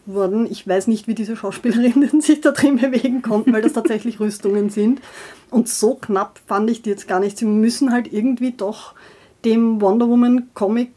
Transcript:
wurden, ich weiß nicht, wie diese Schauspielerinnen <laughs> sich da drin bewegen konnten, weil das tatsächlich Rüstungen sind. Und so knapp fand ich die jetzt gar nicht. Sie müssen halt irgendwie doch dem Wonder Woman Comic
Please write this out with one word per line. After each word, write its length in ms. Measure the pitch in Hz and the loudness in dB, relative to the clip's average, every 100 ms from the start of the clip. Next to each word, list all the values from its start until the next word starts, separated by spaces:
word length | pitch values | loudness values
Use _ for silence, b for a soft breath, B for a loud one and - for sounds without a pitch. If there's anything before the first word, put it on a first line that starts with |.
| 202 | -8
wurden, 400 | 196 185 214 233 | -4 -2 0 -2
ich 180 | - 190 | -6 -2
weiß 180 | 185 208 | -2 0
nicht, 220 | 214 - | -2 -2
wie 80 | 220 | -6
diese 200 | 208 226 | -6 -8
Schauspielerinnen 880 | 196 - 247 226 240 269 302 302 | -8 -6 -2 2 2 4 4 2
<laughs> 0 | |
sich 200 | 302 294 | 2 2
da 100 | 302 | 2
drin 260 | 277 262 269 | 2 2 2
bewegen 460 | 262 254 262 254 | 2 0 0 -2
konnten, 280 | 226 208 247 | 0 0 2
weil 100 | 220 | 2
das 100 | 220 | 2
tatsächlich 460 | 226 220 214 233 214 | 0 -2 -2 -6 -4
Rüstungen 500 | 214 208 202 202 202 | -6 -4 -2 0 -2
sind. 320 | 208 214 269 B B B B B | 0 0 0 B B B B B
Und 180 | 226 233 | -2 -2
so 280 | - 214 262 | 0 -2 -2
knapp 440 | - 202 208 - - | -4 -4 -4 -10 -6
fand 240 | 202 220 | -2 -2
ich 140 | 226 | -2
die 80 | 220 | -4
jetzt 160 | 202 - | -6 -4
gar 120 | 185 | -2
nicht. 200 | 202 202 | -2 -2
Sie 60 | 220 | 0
müssen 460 | 214 220 233 269 | 2 2 2 0
halt 220 | 240 226 | 0 -2
irgendwie 380 | 208 247 240 254 | -2 -2 -2 -4
doch 420 | 247 202 220 - - B B B B | -4 -6 -8 -16 -20 B B B B
dem 380 | 233 226 226 220 | 0 2 2 2
Wonder 260 | 196 226 240 | 2 2 4
Woman 420 | 240 240 254 240 | 4 4 2 -2
Comic 380 | - 202 233 247 | -4 -2 -2 -4